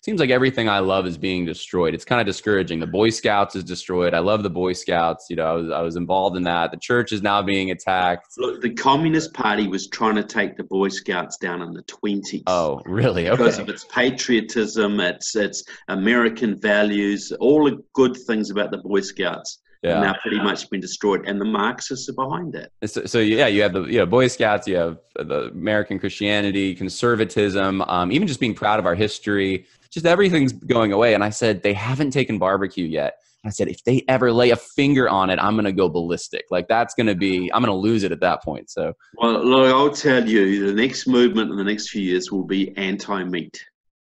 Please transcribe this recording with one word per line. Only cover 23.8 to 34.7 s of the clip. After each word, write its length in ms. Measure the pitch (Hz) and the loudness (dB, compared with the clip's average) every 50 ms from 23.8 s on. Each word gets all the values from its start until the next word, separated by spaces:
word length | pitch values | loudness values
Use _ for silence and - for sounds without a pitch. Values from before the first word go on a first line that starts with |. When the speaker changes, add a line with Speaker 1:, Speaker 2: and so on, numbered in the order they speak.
| 82 | -4
Speaker 1:
you 160 | 65 117 113 | 0 2 0
know, 60 | 92 | 2
Boy 220 | 87 107 127 131 120 | 4 4 4 4 2
Scouts, 400 | - - 120 107 104 101 - 98 | 2 0 0 0 0 0 -2 -2
you 80 | 90 | 0
have 220 | 87 82 85 80 - _ _ - | 0 0 -2 -4 -10 _ _ -12
the 300 | - 76 76 69 73 62 57 | -10 -8 -4 -4 -4 -4 -6
American 460 | - 87 80 107 107 104 104 - 98 92 | -8 -6 -4 0 0 0 -2 -2 -6 -6
Christianity, 760 | - 98 - - 104 104 104 104 101 101 95 101 98 95 87 | -6 -6 -6 -4 -2 0 0 0 0 0 0 0 -2 -2 -4
conservatism, 1080 | 87 95 92 - - 123 120 117 107 110 - - 110 104 101 92 98 95 98 95 95 90 | -4 -8 -8 -6 -2 0 0 2 2 0 -2 0 0 0 2 2 0 0 0 0 -2 -2
um, 280 | - 90 87 90 90 | -2 0 0 0 0
even 160 | 113 160 214 170 | 0 0 0 0
just 120 | 131 - | -2 -2
being 140 | 135 113 101 | -2 -2 -2
proud 260 | - - 104 107 110 | -2 0 0 0 2
of 60 | 90 | 2
our 100 | 90 87 | 0 0
history, 720 | 95 110 104 - - - 104 101 101 98 95 95 90 - _ _ _ _ _ | 2 0 -2 -2 -6 -4 -2 0 0 0 0 -2 -4 -6 _ _ _ _ _
just 140 | - 175 160 165 | -10 0 2 4
everything's 460 | 175 185 202 185 175 156 135 127 110 | 4 6 4 4 4 4 2 2 0
going 380 | - - - 123 117 110 104 | -4 -2 0 2 2 4 4
away. 220 | 98 104 117 117 107 | 4 4 4 6 4
And 100 | 101 101 | 4 2
I 60 | 107 | 0
said, 320 | 107 - 123 113 104 87 | -2 0 0 0 0 2
"They 120 | - 104 101 | 0 0 0
haven't 380 | 98 104 120 131 135 156 135 | 0 -2 -4 -2 0 -2 0
taken 280 | 131 139 127 - 110 92 | 0 0 0 0 0 0
barbecue 460 | 90 95 98 95 98 92 - 98 87 | 2 2 2 2 0 -2 -4 -4 -4
yet." 320 | 78 78 73 71 - - _ _ _ _ _ - | -2 -2 -2 -2 -4 -4 _ _ _ _ _ -12
And 60 | 110 | -10
I 20 | |
said, 160 | 104 - 98 - | -4 -2 -2 -4
"If 160 | - - - | -4 -4 0
they 200 | 117 127 131 - 131 | 2 2 2 2 2
ever 240 | 131 123 127 120 | 2 4 4 4
lay 180 | 113 120 123 123 | 4 6 6 6
a 60 | 117 | 4
finger 520 | 113 - - | 4 0 -6